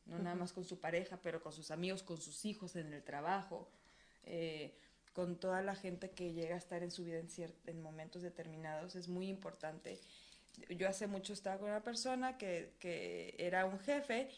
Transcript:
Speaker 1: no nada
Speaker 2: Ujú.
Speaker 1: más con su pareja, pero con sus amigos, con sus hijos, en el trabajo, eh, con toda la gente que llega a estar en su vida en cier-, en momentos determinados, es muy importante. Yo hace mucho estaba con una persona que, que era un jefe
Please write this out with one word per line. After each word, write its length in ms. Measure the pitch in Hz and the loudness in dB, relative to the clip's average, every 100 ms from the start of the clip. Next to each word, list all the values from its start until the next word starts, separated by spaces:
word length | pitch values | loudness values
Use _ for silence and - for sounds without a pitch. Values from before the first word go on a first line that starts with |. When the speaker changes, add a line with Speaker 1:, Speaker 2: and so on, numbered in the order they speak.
| - | -6
Speaker 1:
no 120 | 170 | 0
nada 140 | 175 | 2
Speaker 2:
Ujú. 60 | 180 | 2
Speaker 1:
más 80 | 180 | 0
con 120 | 185 | -2
su 160 | 180 180 | -6 -2
pareja, 380 | 160 170 185 180 | 4 4 2 -2
pero 200 | 175 165 | -2 -2
con 100 | 156 | -4
sus 180 | 151 156 | -8 -4
amigos, 320 | 160 185 190 | 0 2 0
con 160 | - 165 | -2 -6
sus 260 | - - | -4 -2
hijos, 320 | 214 202 180 170 | -2 -2 -4 -4
en 160 | 151 | -4
el 100 | 147 | -4
trabajo, 680 | 139 143 156 196 185 135 - - - - - - | -4 0 4 4 2 -6 -6 -16 -20 -20 -20 -18
eh, 500 | - 170 165 156 143 - - - - | -4 0 0 0 -6 -8 -20 -20 -10
con 260 | - 180 175 | 0 0 2
toda 240 | 190 185 | 2 4
la 120 | 196 190 | 2 0
gente 340 | 185 185 185 | -2 -2 -4
que 220 | - 175 | -2 -2
llega 220 | 165 160 175 | 0 0 0
a 20 | |
estar 240 | - 175 | -2 -2
en 80 | 175 | -2
su 140 | 175 | -2
vida 140 | 170 165 | -2 -2
en 100 | 165 | -2
cier-, 260 | - 165 - - | -6 -6 -6 -8
en 160 | 165 | -6
momentos 400 | 160 156 165 180 | -6 -6 -6 -4
determinados, 760 | 175 175 165 156 160 156 180 180 | -6 -4 -6 -4 -2 -2 -2 -4
es 120 | 175 | 0
muy 200 | 180 190 | 0 2
importante. 720 | 196 190 190 156 156 - - - - - - - - - | 0 -4 -4 -6 -4 -8 -8 -10 -18 -20 -20 -18 -16 -6
Yo 180 | 175 190 | 4 4
hace 180 | 196 208 | 4 0
mucho 260 | 101 - | 0 -2
estaba 260 | 202 190 190 | -2 0 0
con 100 | 208 | 2
una 140 | 214 | 0
persona 560 | 233 233 254 254 254 254 | 2 0 2 4 2 0
que, 360 | 196 170 - - | 0 0 0 -6
que 540 | 180 170 180 175 170 - | -2 0 0 -2 -2 0
era 280 | 175 185 190 | 4 6 6
un 120 | 196 | 4
jefe 520 | 233 285 285 233 269 | 4 4 4 2 2